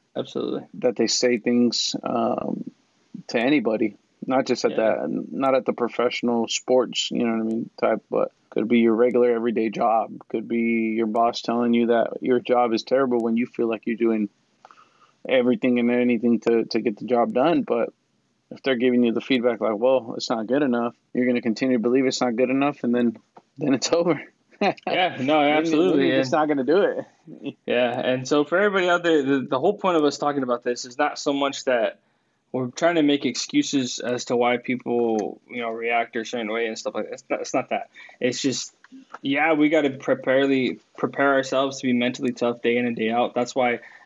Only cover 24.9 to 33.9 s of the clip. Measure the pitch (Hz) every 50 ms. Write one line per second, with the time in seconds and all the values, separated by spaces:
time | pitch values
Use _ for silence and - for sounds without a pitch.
24.9 | 170 175 185 170 135 131 127 135 156 151 143 147 151 156 160 165 156 151 175 185
25.9 | 160 143 139 135 131 135 131 127 170 156 156 151 151 139 127 127 160 196 190 139
26.9 | 92 123 - - _ _ _ 160 - - - 135 - _ _ - 117 123 123 117
27.9 | 120 127 - 127 127 127 131 131 151 147 147 - 170 185 208 208 190 196 180 180
28.9 | 175 175 165 170 160 151 135 135 139 135 127 - 139 127 143 190 202 202 - 190
29.9 | 175 160 147 143 143 - 151 147 143 143 131 123 120 120 - 123 123 - - 127
30.9 | 120 139 147 147 147 - - 151 143 139 139 139 139 - - 135 127 117 110 95
31.9 | - - _ _ _ _ _ _ _ _ _ _ - 127 127 123 - - 170 165
32.9 | 175 165 147 143 143 143 - 131 117 - - - - 147 143 - - 139 127 123